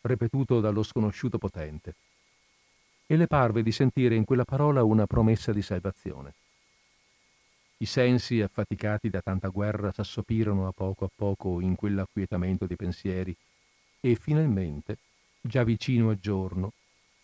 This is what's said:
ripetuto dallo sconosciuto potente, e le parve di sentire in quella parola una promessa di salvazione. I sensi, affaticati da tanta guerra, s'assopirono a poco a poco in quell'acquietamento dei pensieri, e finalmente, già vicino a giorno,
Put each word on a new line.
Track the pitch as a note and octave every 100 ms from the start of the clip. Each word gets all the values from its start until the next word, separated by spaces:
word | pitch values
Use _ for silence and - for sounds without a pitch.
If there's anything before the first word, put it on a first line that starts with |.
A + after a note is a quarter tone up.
ripetuto | A#2 A#2 A#2 C3+ B2+ A#2+
dallo | G#2+ G#2
sconosciuto | G#2 A2+ G#2+ - B2 A2
potente, | G2 E2+ D#2 D2+ F2 - _ _ _ _ _ _ _ _ _ _ -
e | D#3
le | E3
parve | C#3+ A#2+ A2
di | A2
sentire | A2 C3 C#3 B2
in | A2+
quella | A2 B2
parola | A#2 C3+ D3 C3+
una | A2 A2 G2+
promessa | A#2 A2 A2 -
di | G#2
salvazione. | - F2+ F#2+ - G2 C2+ C#2 - _ _ _ _ _ _ _ _ _ _ _ _ _ -
I | A2+
sensi, | C3+ B2 B2 - A#2
affaticati | G2 - G2+ G2 G#2+ G#2+ G#2+
da | F#2
tanta | - F#2+ G2
guerra, | G2 G#2 G#2 G2+
s'assopirono | G2+ G2 A2+ - A2 G#2+ G2 F#2+
a |
poco | - F#2+ F#2+
a | F#2+
poco | - G2+ G2 F#2+ F2
in | F#2 F2+
quell'acquietamento | G2+ G2 F#2+ G2+ F#2+ F2+ F#2 F2+ F2+
dei | F2
pensieri, | F2+ - G2 F#2 F2+ - _ _ _ _ _ _
e | B2+ A2+
finalmente, | - D3+ D3+ F#2+ E2+ D2 - - _ _ _ _
già | A#2 C3
vicino | A#2 G#2+ - A#2+ A2+
a | G2+
giorno, | G#2+ G2 F#2 F#2 G2 - _ _ _ _